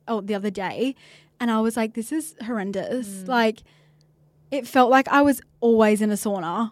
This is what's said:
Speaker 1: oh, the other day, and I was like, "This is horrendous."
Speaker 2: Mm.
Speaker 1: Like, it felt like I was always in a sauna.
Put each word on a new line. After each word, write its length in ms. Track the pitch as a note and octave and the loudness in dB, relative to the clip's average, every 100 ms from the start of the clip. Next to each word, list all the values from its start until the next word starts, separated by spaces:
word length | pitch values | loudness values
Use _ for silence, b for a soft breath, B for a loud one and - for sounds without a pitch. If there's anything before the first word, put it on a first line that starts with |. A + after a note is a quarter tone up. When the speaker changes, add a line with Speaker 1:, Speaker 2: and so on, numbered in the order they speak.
| - | -6
Speaker 1:
oh, 140 | A3+ | -6
the 120 | G3 G#3 | -4 -4
other 140 | G#3 | -4
day, 460 | G3 F#3 - B3+ C4+ b b b - | -4 -6 -4 -4 -4 b b b -6
and 100 | A#3+ | -2
I 80 | A3 | 0
was 160 | A3 A3+ | 0 0
like, 180 | A3 A3+ | -4 -4
"This 160 | A3 | -6
is 240 | D#4 D4+ - A3+ | -4 -6 -10 -8
horrendous." 640 | A#3 G3 F#3+ F3 B3 G#3 F#3+ | -6 -4 -4 -4 -6 -6 -10
Speaker 2:
Mm. 40 | F#3 | -2
Speaker 1:
Like, 360 | B3 A3 A3 - b b b b _ _ _ - | 2 2 0 -10 b b b b _ _ _ -8
it 160 | C#4 A#3+ | -6 -2
felt 220 | C4+ B3 | 4 6
like 180 | C4 C4 | 4 4
I 140 | C#4 | 4
was 200 | C#4+ C4 - - | 4 2 -4 -2
always 420 | A#3+ A3+ G#3+ G#3+ | 2 4 4 4
in 100 | G#3+ | 0
a 40 | G#3 | -2
sauna. 560 | A3 G3 E3 F3+ A3+ | -2 -4 -4 -4 -4